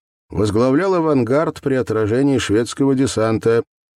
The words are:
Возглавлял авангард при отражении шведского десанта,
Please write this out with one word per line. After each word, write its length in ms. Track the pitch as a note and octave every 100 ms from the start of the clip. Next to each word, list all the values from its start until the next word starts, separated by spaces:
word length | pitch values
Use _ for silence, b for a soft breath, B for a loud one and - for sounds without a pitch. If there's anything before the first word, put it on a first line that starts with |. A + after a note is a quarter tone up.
| _ _ _
Возглавлял 640 | - G#2 G#2+ B2+ C#3+ G3
авангард 640 | F3+ D#3+ C#3 A#2 C#3 D#3+ -
при 140 | C#3
отражении 640 | C3 A2+ A2 G#2 A#2+ C#3 B2+
шведского 580 | - G#2 A#2 - C#3 C3
десанта, 680 | C3 - A2 A2 A2+ A#2 - _ _